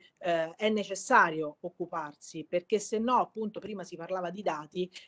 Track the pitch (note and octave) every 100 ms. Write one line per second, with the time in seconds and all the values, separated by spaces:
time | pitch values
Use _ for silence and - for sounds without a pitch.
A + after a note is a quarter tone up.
0 | - _ F3+ E3 D#3+ E3+ G#3+ G#3+ F#3 F#3+
1 | - B3+ F3 D#3 D3+ - F3 - F3 E3+
2 | D3 D3 - D#3+ D3+ F3 - G#3 - A3
3 | A3+ A#3+ F3+ - G#3+ F3 G3 G3+ F#3 E3
4 | E3+ F#3 F3 F#3+ F#3 D#3 D3+ F#3 F3+ -